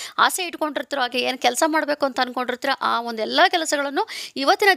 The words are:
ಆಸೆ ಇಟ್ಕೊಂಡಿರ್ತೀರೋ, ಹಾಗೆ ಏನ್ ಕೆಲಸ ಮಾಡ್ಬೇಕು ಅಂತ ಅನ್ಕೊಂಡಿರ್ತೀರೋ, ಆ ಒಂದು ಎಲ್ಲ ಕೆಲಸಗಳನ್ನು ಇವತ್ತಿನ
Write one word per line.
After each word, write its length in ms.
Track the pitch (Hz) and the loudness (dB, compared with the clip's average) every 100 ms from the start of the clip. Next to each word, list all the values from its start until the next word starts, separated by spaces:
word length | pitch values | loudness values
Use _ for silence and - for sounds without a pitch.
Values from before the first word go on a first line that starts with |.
| - - | -8 2
ಆಸೆ 300 | 254 370 349 | 2 2 -4
ಇಟ್ಕೊಂಡಿರ್ತೀರೋ, 540 | 311 302 285 - 285 | -4 -4 -4 -6 -4
ಹಾಗೆ 180 | 247 247 | -2 -2
ಏನ್ 180 | 247 262 | -2 0
ಕೆಲಸ 260 | 247 247 320 | 0 2 2
ಮಾಡ್ಬೇಕು 380 | 311 294 294 277 | 2 0 -2 -2
ಅಂತ 140 | 262 | 0
ಅನ್ಕೊಂಡಿರ್ತೀರೋ, 580 | 254 247 247 247 277 - | -2 -2 -4 -4 -2 0
ಆ 200 | 220 226 | 0 0
ಒಂದು 200 | 233 220 | -2 -4
ಎಲ್ಲ 180 | 220 269 370 | -2 4 4
ಕೆಲಸಗಳನ್ನು 580 | 359 320 294 285 285 453 - - 262 | 4 0 -2 -2 -2 -4 -8 -12 -2
ಇವತ್ತಿನ 340 | 277 403 403 | 0 4 4